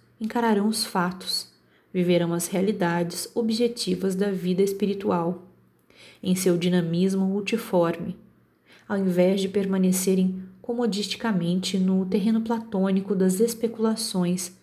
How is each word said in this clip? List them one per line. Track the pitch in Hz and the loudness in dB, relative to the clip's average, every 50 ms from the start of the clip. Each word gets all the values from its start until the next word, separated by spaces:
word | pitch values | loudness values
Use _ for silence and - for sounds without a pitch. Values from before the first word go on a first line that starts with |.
| _ _ _ _ 226 | _ _ _ _ -8
encararão | 220 - 240 233 226 214 208 202 220 | -4 -2 0 2 4 4 4 4 2
os | 220 220 - | 0 0 -2
fatos, | - - 190 175 180 185 185 - - - - - - _ _ _ _ _ _ _ _ - | -2 0 0 0 0 -2 -6 -8 -6 -6 -6 -6 -8 _ _ _ _ _ _ _ _ -2
viverão | 185 180 175 180 170 175 170 170 | 0 2 4 4 4 4 2 0
as | 170 170 - | -2 -2 -2
realidades | - 180 190 202 220 190 180 170 170 175 175 170 175 - - - - | 0 0 0 0 0 0 0 0 2 0 0 -2 -4 -8 -10 -6 -4
objetivas | - 233 220 226 220 240 233 240 - - 185 180 175 185 190 185 | -2 -2 0 0 2 0 0 0 -2 -4 -2 -2 -2 -2 -2 0
da | 185 196 208 | 0 0 0
vida | 196 180 170 180 185 180 | -2 -2 -2 -2 2 2
espiritual, | 196 196 196 196 214 196 202 196 196 208 190 175 165 170 180 - - - - _ _ _ _ _ _ _ _ - - - - _ | 2 0 2 0 0 -2 -2 -2 -2 0 0 0 0 -2 -4 -6 -10 -20 -20 _ _ _ _ _ _ _ _ -20 -20 -20 -20 _
em | - 190 185 | -2 0 0
seu | 185 185 185 175 170 | 2 2 2 2 2
dinamismo | 170 180 180 180 165 165 165 170 185 190 190 196 190 | 2 2 2 2 2 0 0 2 2 2 2 0 0
multiforme, | 190 190 208 202 - - 220 - - - 180 170 165 170 - - - 180 - - - _ _ _ _ _ _ _ _ - - _ _ | 0 0 -2 -2 -2 -4 -4 -4 0 2 2 2 2 0 -4 -6 -10 -10 -12 -16 -20 _ _ _ _ _ _ _ _ -20 -20 _ _
ao | 214 196 | -4 -2
invés | 196 190 175 180 180 185 196 202 | 0 0 4 4 4 4 4 2
de | 190 190 | -2 -2
permanecerem | - 208 196 196 190 190 185 185 185 - - 190 190 190 185 185 185 - - - - - | -2 -2 0 0 2 2 4 2 2 2 2 2 2 2 2 0 0 -4 -10 -14 -18 -18
comodisticamente | - - 240 240 247 233 185 208 202 202 - - - 226 208 180 170 170 180 185 185 - - 190 | -8 -6 -4 -2 0 -2 -2 -2 -6 -6 -8 -6 -4 -2 -2 0 0 0 0 0 -2 -2 0 0
no | 185 185 190 190 190 | 2 2 2 2 0
terreno | 185 190 214 185 220 220 226 | 0 -2 0 2 2 0 0
platônico | 226 226 240 226 226 - - 190 190 196 190 196 196 - 202 | 0 -2 -4 -4 -4 -6 -2 0 0 2 0 0 0 -2 0
das | 185 185 185 185 185 | 2 2 2 4 2
especulações | 226 233 - - - 226 226 - 220 220 220 214 - - - 185 180 175 180 180 - - - _ | 2 0 0 -4 -4 -6 -4 -2 -2 -2 0 -2 -4 -4 -2 -2 0 0 0 -2 -4 -8 -12 _